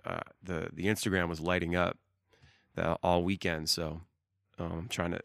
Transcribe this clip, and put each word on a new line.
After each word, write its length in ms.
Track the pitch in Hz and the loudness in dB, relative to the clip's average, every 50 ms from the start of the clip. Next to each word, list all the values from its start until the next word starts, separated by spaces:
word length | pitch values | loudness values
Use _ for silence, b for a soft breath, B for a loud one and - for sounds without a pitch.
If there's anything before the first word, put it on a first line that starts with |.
| - | -8
uh, 140 | - - - - - - _ - | -6 -6 -6 -8 -10 -14 _ -8
the, 260 | 92 85 78 - - | -6 -4 -4 -4 -6
the 140 | - 80 87 | -6 -2 0
Instagram 440 | 104 107 - - 107 92 92 87 85 | 0 0 2 0 2 2 2 2 2
was 100 | 85 78 | 0 -2
lighting 360 | 78 90 90 90 87 82 87 | 0 0 2 2 2 2 2
up 220 | 90 87 87 85 - _ _ _ _ _ b b b b b b b b b _ | 2 2 2 0 -4 _ _ _ _ _ b b b b b b b b b _
the, 180 | 82 85 82 82 - | -2 0 0 0 2
all 220 | - 87 87 87 87 | 2 4 4 4 4
weekend. 460 | 92 98 87 - 87 82 80 78 80 | 2 0 0 0 -2 -2 -2 0 0
So, 320 | - 82 82 78 80 85 90 - _ _ _ _ _ _ _ _ _ - | 0 0 0 -4 -6 -8 -12 -16 _ _ _ _ _ _ _ _ _ -8
um, 280 | 85 85 85 82 87 117 | -6 -6 -4 -6 -6 -4
trying 220 | - - 87 85 | -2 -2 0 0
to, 80 | 87 - - | -2 -4 -8